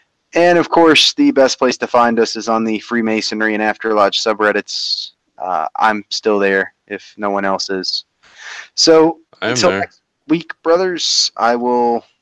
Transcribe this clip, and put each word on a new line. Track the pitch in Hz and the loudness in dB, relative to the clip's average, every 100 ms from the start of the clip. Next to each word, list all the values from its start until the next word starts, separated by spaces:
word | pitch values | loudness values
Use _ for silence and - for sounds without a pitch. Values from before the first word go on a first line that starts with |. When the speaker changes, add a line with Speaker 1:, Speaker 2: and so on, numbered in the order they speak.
| _ _ _ | _ _ _
Speaker 1:
And, | 165 175 175 | 2 4 4
of | - | 2
course, | 170 165 143 - | 4 6 6 2
the | - 143 | 2 2
best | 135 131 - | 4 2 2
place | 127 - | -2 -2
to | 117 | -2
find | 123 120 117 | 2 2 2
us | 110 113 | 0 -4
is | 107 | -4
on | 113 | -2
the | 113 107 | -2 -4
Freemasonry | - 117 110 110 - 107 110 | -4 -4 -2 -2 -4 -4 -2
and | 104 | -2
After | 107 104 113 | -2 -2 -2
Lodge | 107 101 - | 2 2 0
subreddits. | 110 104 107 101 - - - - - - _ - | -2 0 0 0 -4 -8 -6 -6 -8 -18 _ -12
Uh, | 90 85 78 - | -6 -4 -4 0
I'm | 110 104 - | 0 0 -6
still | - 110 101 | -6 -2 0
there | 98 98 92 - - | 2 0 -2 -8 -16
if | 101 - - | -16 -14 -10
no | 104 | -6
one | 101 | -4
else | 98 95 - | -2 -4 -4
is. | 95 90 - - _ _ - - - - - | -6 -6 -8 -10 _ _ -20 -20 -18 -12 -2
So, | 160 160 160 165 _ _ | 4 4 4 0 _ _
Speaker 2:
I | 110 | -6
am | |
Speaker 1:
until | 123 180 | -2 -2
Speaker 2:
there. | 196 | -2
Speaker 1:
next | - _ _ _ - | -6 _ _ _ -4
week, | 170 - - | -4 -4 -8
brothers, | 160 170 185 165 - - - - | 0 0 0 -4 -4 -4 -4 -2
I | 113 120 | -2 0
will | 123 123 120 117 - _ | 0 0 0 -2 -6 _